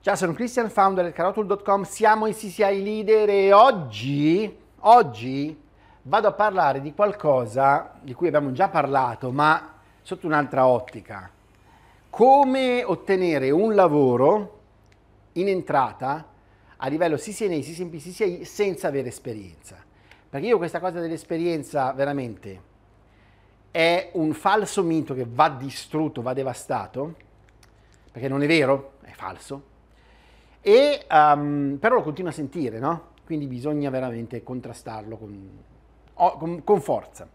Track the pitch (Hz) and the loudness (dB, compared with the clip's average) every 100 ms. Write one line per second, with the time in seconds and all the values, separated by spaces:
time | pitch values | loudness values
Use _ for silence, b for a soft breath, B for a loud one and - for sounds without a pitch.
0 | 202 202 185 156 240 254 220 - 196 190 | -2 -2 -2 -4 -4 -4 -2 2 2 2
1 | 175 - 175 208 196 202 - 196 185 - | -4 -2 -4 -2 -4 -4 0 -2 -2 0
2 | 214 220 220 - 202 180 196 196 202 214 | 2 2 0 -6 -10 -2 0 0 -4 -4
3 | 202 220 208 202 196 202 254 214 135 104 | 2 4 4 4 6 8 8 4 -8 -8
4 | 127 143 151 180 214 - _ _ 208 240 | -4 0 2 2 -2 -10 _ _ 6 6
5 | 170 104 123 135 147 156 _ b b b | 6 -4 -8 -6 -8 -10 _ b b b
6 | 131 202 214 - 214 190 147 135 143 147 | -2 2 2 2 0 2 0 0 -8 0
7 | 208 202 151 131 113 123 135 147 - - | -2 0 0 2 0 2 4 2 -2 -18
8 | 139 120 170 147 143 127 190 165 135 135 | -18 -2 0 0 0 0 0 2 2 0
9 | 127 113 127 135 151 160 - - b b | 0 -4 -6 0 2 2 -2 -20 b b
10 | - 180 175 151 139 135 131 123 - 113 | -14 -10 0 0 0 2 4 4 -2 -16
11 | 98 101 90 _ _ b b b b b | -16 -16 -16 _ _ b b b b b
12 | b - 247 277 269 262 262 247 202 160 | b 2 6 6 4 2 0 -2 -2 -6
13 | - 190 180 147 131 156 220 202 180 147 | 0 0 2 0 2 2 2 4 4 4
14 | 131 120 139 208 202 - _ _ _ _ | 2 4 4 2 -2 -18 _ _ _ _
15 | _ _ _ 165 196 190 - 147 123 - | _ _ _ -4 -2 -2 0 0 0 -4
16 | 131 151 151 b b b b b 135 151 | -6 -6 -10 b b b b b -6 -2
17 | 170 143 214 202 208 160 131 165 175 160 | 0 -2 -6 -6 -4 -4 -6 -10 -12 -12
18 | 165 180 208 180 175 - 202 175 175 139 | -16 -4 -4 -4 -14 -4 -4 -2 -4 -4
19 | 123 - 127 107 92 80 - 87 _ b | -6 -10 -12 -12 -16 -20 -20 -20 _ b
20 | b b b 139 202 214 170 170 180 170 | b b b -8 0 0 0 -4 -6 -6
21 | 165 160 - 165 170 160 139 147 131 131 | -8 -8 -8 -4 -2 -4 -4 -4 -2 -2
22 | 139 143 123 101 101 92 _ _ _ _ | -4 -4 -8 -12 -18 -20 _ _ _ _
23 | b b b b b b _ 170 165 180 | b b b b b b _ 0 2 2
24 | - 180 156 151 196 214 196 - 170 160 | -2 -4 -2 -2 0 0 0 -2 0 -2
25 | 143 131 117 120 156 135 135 - - 156 | -2 -6 -6 2 0 0 -12 -12 -8 -4
26 | 151 143 120 131 131 123 - 123 95 123 | -4 -4 -6 -4 -6 -8 -6 -6 -6 -10
27 | 151 165 _ _ _ _ _ b b b | -10 -12 _ _ _ _ _ b b b
28 | b 123 131 139 147 160 131 139 - _ | b -10 -4 -2 2 2 4 0 -2 _
29 | - - 95 92 - 139 - _ _ b | -20 -14 -14 -14 -16 -16 -16 _ _ b
30 | b b b b b b 196 226 294 277 | b b b b b b 6 6 6 0
31 | - 156 151 147 147 147 139 139 220 247 | 2 6 6 4 0 -2 -4 -2 0 0
32 | 156 143 180 139 139 180 127 113 135 165 | -2 -8 -10 -8 -10 -6 -6 -4 -4 -4
33 | - _ - 156 143 123 143 151 143 131 | -10 _ -10 -8 -8 -8 -6 -4 -4 -4
34 | 131 117 113 117 - 127 120 117 - 110 | -6 -8 -10 -12 -10 -12 -12 -16 -14 -14
35 | 107 110 107 101 98 98 - _ _ _ | -14 -16 -16 -18 -20 -20 -20 _ _ _
36 | _ - 180 - 160 170 170 202 156 113 | _ 0 0 0 -8 -6 0 0 2 -6
37 | - - 87 | -6 -20 -20